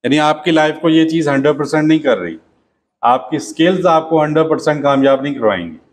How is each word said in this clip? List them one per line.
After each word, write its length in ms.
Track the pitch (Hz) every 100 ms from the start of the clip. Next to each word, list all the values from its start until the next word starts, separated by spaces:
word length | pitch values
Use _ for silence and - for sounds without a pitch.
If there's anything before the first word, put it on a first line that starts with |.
| 123
यानी 120 | 147
आपकी 340 | 151 151 175
life 280 | 160 156 156
को 80 | 170
ये 160 | 160 160
चीज़ 240 | 165 147
हंड्रेड 280 | 139 147 143
परसेंट 300 | 143 156 151
नहीं 120 | 160
कर 180 | 143 107
रही, 200 | 87 80 _ _ _ _ _ _
आपकी 360 | 117 131 - 151
skills 460 | - - 165 185 170
आपको 360 | 160 160 160
हंड्रेड 280 | 151 151 160
परसेंट 340 | 151 156 147
कामयाब 400 | 139 139 135 135
नहीं 120 | 139 131
करवाएंगी। 420 | 110 95 85 78 _